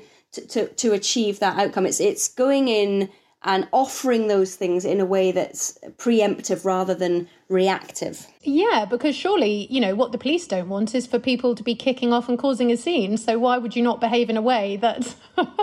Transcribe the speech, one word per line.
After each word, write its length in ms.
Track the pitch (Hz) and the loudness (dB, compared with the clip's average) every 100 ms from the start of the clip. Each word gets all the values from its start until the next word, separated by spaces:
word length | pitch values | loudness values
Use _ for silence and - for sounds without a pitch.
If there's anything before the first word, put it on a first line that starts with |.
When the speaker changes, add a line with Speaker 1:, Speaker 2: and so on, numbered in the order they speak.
| - _ _ | -8 _ _
Speaker 1:
to, 140 | - - | -16 -6
to, 200 | 233 - | -4 -4
to 240 | - 233 | -2 0
achieve 480 | 202 - 254 208 196 | 2 0 0 0 0
that 180 | 196 170 | 0 2
outcome. 280 | 196 196 180 | 0 0 0
It's, 160 | - | 2
it's 260 | 196 202 - | 0 0 -4
going 400 | - 262 277 254 | 0 2 4 2
in 420 | 214 202 196 190 - _ _ | 2 2 2 -2 -6 _ _
and 240 | - 190 - | -2 0 2
offering 560 | 247 262 - 262 226 214 | 0 0 -2 0 2 2
those 280 | 196 190 - | 2 0 -2
things 280 | 185 180 | -2 -2
in 160 | 180 202 | 0 0
a 60 | 185 | 2
way 260 | 190 185 | 2 2
that's 460 | 180 - - - - - - | 0 -4 -6 -10 -10 -18 -4
preemptive 680 | 240 226 208 - - 175 190 | 2 4 2 0 -4 -2 0
rather 300 | 185 185 180 | 0 0 -2
than 340 | 180 175 175 _ - | 0 -2 -4 _ -2
reactive. 800 | 185 190 185 - - - - - _ | 2 2 0 -4 -10 -10 -10 -18 _
Speaker 2:
Yeah, 440 | 294 285 440 277 202 | -2 2 2 2 0
because 260 | 240 302 - | -2 -2 -2
surely, 520 | - 403 214 208 - | 0 2 2 -2 -2
you 100 | 254 | 0
know, 140 | 196 | 0
what 180 | 208 240 | 0 -2
the 60 | 233 | -2
police 300 | 254 339 - | -2 -2 -2
don't 200 | 185 175 | -6 -4
want 280 | 196 214 254 | -4 -2 -2
is 100 | 247 | -2
for 140 | 233 | -2
people 340 | 262 247 247 | 0 0 0
to 100 | 233 | -2
be 120 | 233 233 | -4 -2
kicking 360 | 262 247 240 | -2 -2 0
off 160 | 240 240 | 0 0
and 120 | 240 | 0
causing 320 | 277 247 240 | 0 2 2
a 60 | 240 | 0
scene. 400 | 339 339 202 220 | 0 0 0 0
So 200 | 233 226 | 0 2
why 220 | 247 247 | 2 0
would 160 | 233 240 | -2 0
you 80 | |
not 180 | 240 233 | 0 2
behave 300 | 226 240 233 | 0 2 2
in 40 | 220 | 0
a 60 | |
way 360 | 233 247 202 202 | 2 0 0 0
that 380 | 233 - 247 - - - | -2 -2 -6 -10 -6 -4
<laughs> 180 | - - | -2 -2